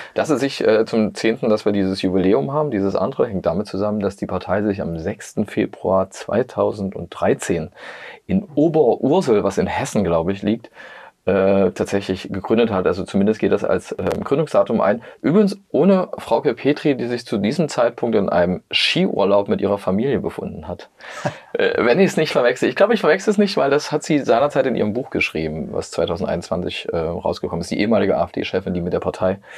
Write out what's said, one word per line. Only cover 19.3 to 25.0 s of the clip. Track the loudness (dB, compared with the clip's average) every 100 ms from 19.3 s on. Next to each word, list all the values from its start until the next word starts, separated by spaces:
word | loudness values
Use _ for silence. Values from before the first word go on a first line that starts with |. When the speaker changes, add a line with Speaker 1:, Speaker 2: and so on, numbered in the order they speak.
| 2 2
Speaker 1:
mit | 0
ihrer | 0 0
Familie | 0 0 2 0
befunden | -2 -6 -10 -10 -10
hat. | -12 -14 _ -18 -8
Speaker 2:
<laughs> | -8 -8 -8
Speaker 1:
Äh, | 0 0 2
wenn | 4 4
ich's | 4 2
nicht | 0
verwechsel. | 2 2 2 0
Ich | 4
glaub, | 2
ich | 4
verwechsel's | 2 2 2 2
nicht, | 2 2
weil | 2
das | 0 0
hat | -4
sie | 0 0
seinerzeit | 2 2 2 2 0
in | 0
ihrem | -2
Buch | -2